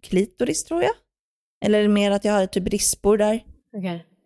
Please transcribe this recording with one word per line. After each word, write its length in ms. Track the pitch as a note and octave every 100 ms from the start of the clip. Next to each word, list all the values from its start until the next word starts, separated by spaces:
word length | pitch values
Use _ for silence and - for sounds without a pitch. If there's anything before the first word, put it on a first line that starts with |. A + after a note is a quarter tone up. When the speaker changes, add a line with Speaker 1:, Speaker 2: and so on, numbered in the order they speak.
Speaker 1:
klitoris 600 | - F#3 G#3 - B3 D#4+
tror 200 | - E4
jag. 80 | F4 A#4 _ _ _ _ _ _ G#3
Eller 220 | G#3 G#3+
mer 240 | G#3 G3+
att 140 | G3+ G#3
jag 80 |
hade 140 | G#3 F#3+
typ 200 | G3 F#3
rispor 500 | G#3 - - G3+ G#3
där. 260 | G#3 A3+ - - _ G#3+
Speaker 2:
Okej. 280 | F#3 E3+ - _